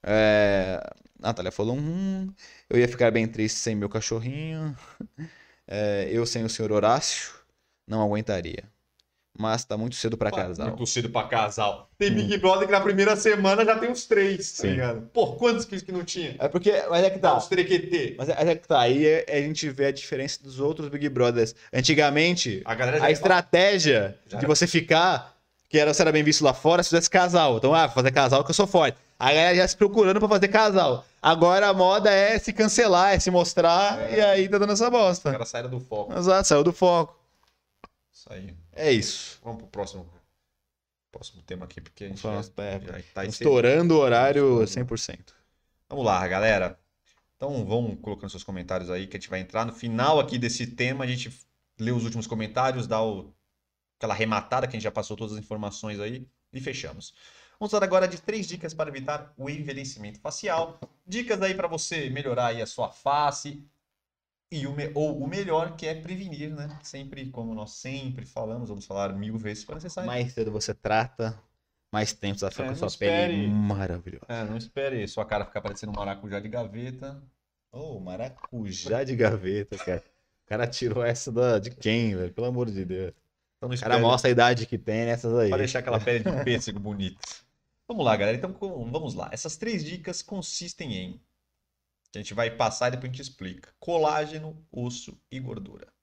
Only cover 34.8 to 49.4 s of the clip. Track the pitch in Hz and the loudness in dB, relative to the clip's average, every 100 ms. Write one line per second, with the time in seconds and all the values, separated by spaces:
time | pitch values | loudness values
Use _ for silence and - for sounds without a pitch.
34.8 | 240 240 196 175 147 110 117 120 127 127 | 4 6 4 4 -2 -2 -4 -6 -6 -8
35.8 | - 107 101 - 180 190 196 147 165 - | -6 -6 -4 0 4 4 6 6 4 4
36.8 | 180 175 156 _ _ _ _ _ _ _ | 4 4 0 _ _ _ _ _ _ _
37.8 | - _ _ _ - 95 95 85 - - | -20 _ _ _ -20 -16 -16 -18 -18 -2
38.8 | 156 117 101 - - - 117 113 98 101 | 4 4 2 -8 -12 -16 -16 -16 -12 -10
39.8 | 95 95 85 85 _ _ _ _ _ _ | -10 -10 -18 -20 _ _ _ _ _ _
40.8 | _ _ _ - - 95 - 92 90 - | _ _ _ -20 -20 -20 -16 -16 -14 -18
41.8 | - _ 101 98 110 104 98 - 101 95 | -20 _ -14 -10 -8 -8 -8 -10 -8 -8
42.8 | 90 92 - 98 98 110 151 127 120 151 | -10 -16 -14 -10 -8 0 2 4 6 4
43.8 | 175 160 131 120 139 139 139 120 107 - | 6 4 6 6 4 4 4 4 2 -2
44.8 | 123 113 - - _ _ _ _ _ _ | -6 -6 -8 -14 _ _ _ _ _ _
45.8 | _ 139 113 92 92 95 110 101 90 - | _ -2 2 2 0 2 2 2 0 -6
46.8 | _ _ _ _ _ _ 139 135 98 113 | _ _ _ _ _ _ -6 -6 -2 -2
47.8 | 117 95 - 98 98 90 - 92 87 92 | -2 -6 -10 -10 -12 -14 -12 -12 -6 -6
48.8 | 90 90 95 98 - 92 | -4 -8 -8 -12 -8 -10